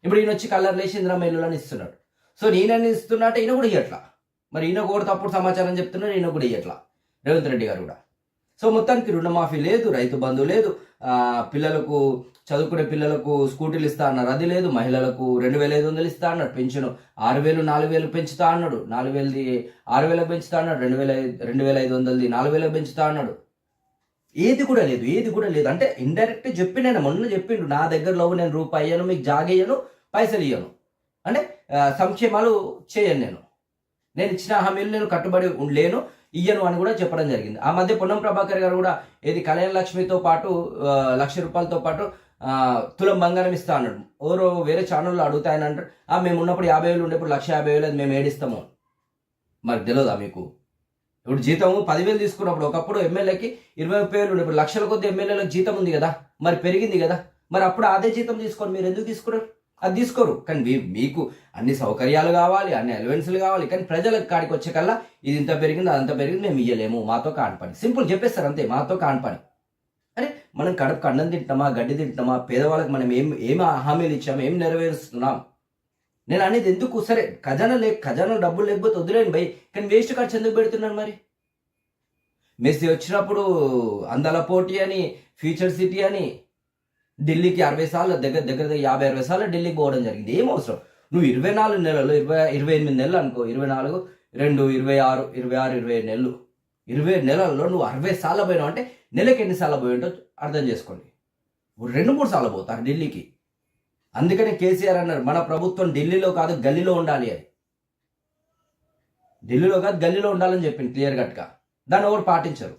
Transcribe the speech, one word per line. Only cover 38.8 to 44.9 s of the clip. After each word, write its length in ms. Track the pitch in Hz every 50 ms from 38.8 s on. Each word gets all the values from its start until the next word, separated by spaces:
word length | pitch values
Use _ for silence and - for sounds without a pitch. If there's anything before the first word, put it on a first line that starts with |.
| 185 185 170 - - - _ _ -
ఏది 160 | 147 165 175
కళ్యాణ 300 | - 156 156 170 180 190
లక్ష్మితో 480 | 190 190 180 185 - 180 185 185 185 180
పాటు, 580 | 180 170 165 165 170 190 180 170 170 143 - 143 143
ఆ, 320 | 143 139 135 135 131 127
లక్ష 240 | 131 143 139 - 175
రూపాయలతో 400 | 165 156 - 175 175 170 170 165
పాటు, 340 | 165 165 156 - 208 202 - - _ _ _ _ -
ఆ, 400 | 131 131 135 131 127 123 117 113 - - -
తులం 200 | 185 190 190 180
బంగారం 320 | 175 175 180 185 185 180 180
ఇస్తా 240 | - - - 156
అన్నాడు. 500 | 139 123 113 101 101 104 - _ _ 139
ఎవరో 340 | 156 175 185 185 180 175 175
వేరే 280 | 165 151 160 170 190 -